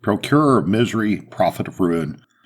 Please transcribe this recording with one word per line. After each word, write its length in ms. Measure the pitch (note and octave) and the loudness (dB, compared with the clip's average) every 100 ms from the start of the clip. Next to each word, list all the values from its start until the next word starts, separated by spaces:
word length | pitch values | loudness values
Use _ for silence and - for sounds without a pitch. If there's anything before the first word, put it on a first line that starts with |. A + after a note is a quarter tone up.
Procurer 560 | - G2+ - C#3+ D3+ B2 | -2 -4 0 2 4 2
of 100 | D#2 | 2
misery, 540 | G#2+ A#2 A2 G#2+ F#2+ | 0 0 0 -2 -2
prophet 460 | - - F2 - - | -6 -2 -2 0 -10
of 120 | - | -2
ruin, 420 | F2+ E2+ D2+ - _ _ | 0 0 -4 -10 _ _